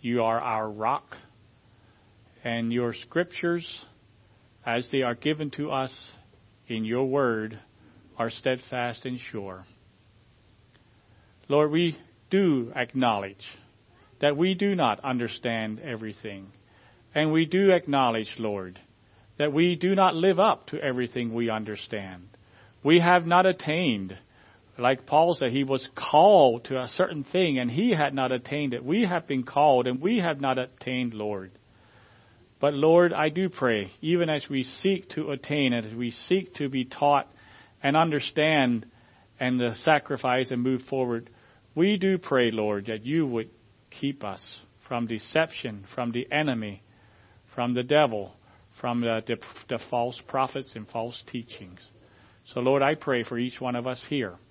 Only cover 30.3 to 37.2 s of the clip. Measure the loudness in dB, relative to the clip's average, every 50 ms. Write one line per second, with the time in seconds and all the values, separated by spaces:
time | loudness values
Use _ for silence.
30.3 | -2 -2 -2 -2 0 -2 -2 -6 -10 _ -8 -6 -4 -2 -4 -4 -4 -6 -6 -6
31.3 | -6 -6 -8 -12 -18 -20 _ _ _ _ _ -20 _ -20 -20 -20 -20 -20 -20 _
32.3 | _ _ -20 _ _ _ 0 0 2 4 6 6 8 8 6 6 4 2 0 0
33.3 | 0 0 -4 -4 -2 0 0 2 2 2 0 -4 -10 -8 -2 0 0 2 2 0
34.3 | -2 -4 -4 -4 -4 -4 -4 -4 -8 -2 0 0 0 0 -2 -10 -8 -8 -6 -6
35.3 | -6 -8 -6 -4 0 2 2 2 2 0 -4 -6 -8 -6 -6 -6 -6 -10 -2 0
36.3 | 0 0 0 -4 -8 -6 -6 -4 -2 -4 -4 -6 -4 0 4 4 4 4